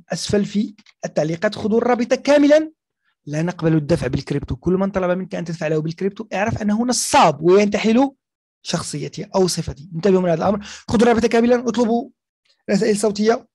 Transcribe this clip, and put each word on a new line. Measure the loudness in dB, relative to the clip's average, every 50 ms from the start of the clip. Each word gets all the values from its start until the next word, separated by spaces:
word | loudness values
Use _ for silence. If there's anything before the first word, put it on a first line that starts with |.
| -8 -10 -10
أسفل | -8 -4 -2 -2 -2 -2
في | -2 -2 -4 -4 -4 -8 -14 _ _ _ _ -12
التعليقات. | -6 -4 -2 -2 -2 -2 -4 -4 -4 -4
خذوا | -4 -4 -2 0 0
الرابط | 2 0 0 0 0 0 -2
كاملًا. | -2 2 2 4 4 6 6 6 4 4 0 -6 _ _ _ _ _ _ _ _ _ _
لا | -8 -6 -4 -4
نقبل | -4 -4 -2 0 2 2
الدفع | 2 2 0 0 0 0
بالكريبتو. | -2 -4 -4 -4 -4 -4 -4 -4 -6 -8
كل | -6 -2 -2 0
من | 0 0 -2
طلب | -2 -2 -2 -2 -2 -4
منك | -4 -8 -8
أن | -8 -8
تدفع | -8 -8 -6 -4
له | -2 -2 -2
بالكريبتو، | -2 -4 -6 -6 -6 -6 -6 -8 -10 -8 -6
اعرف | -4 -4 -2 -4 -4 -2
أنه | -2 -2 0 0
نصاب | -2 -2 -2 -2 2 4 4 6 4 4 2 2
وينتحل | 4 4 6 4 2 0 0 0 2 2 4 2 0 -2 _ _ _ _ _ _ _ _ _ _
شخصيتي | -8 -6 -6 -6 -8 -10 -10 -10 -10 -12 -12 -12 -4 0
أو | 0 0
صفتي. | 0 0 -4 -6 -8 -10 -12 -14 -12 -8
انتبهوا | -2 2 2 2 2
من | 2 0
هذا | 0 0
الأمر. | 0 -2 -2 -2 -6 -12 -18 -18 -6 -2
خذوا | 0 2 4
الرابط | 4 4 2 2
كاملًا، | 2 2 2 2 2 2 0 0 -2
اطلبوا | -2 0 0 0 0 -2 -4 -6 -14 _ _ _ _ _ _ _ _ _ _ -2
رسائل | -2 0 2 0 0
صوتية | 0 0 -2 0 0 0 0 0 0 -4 _ _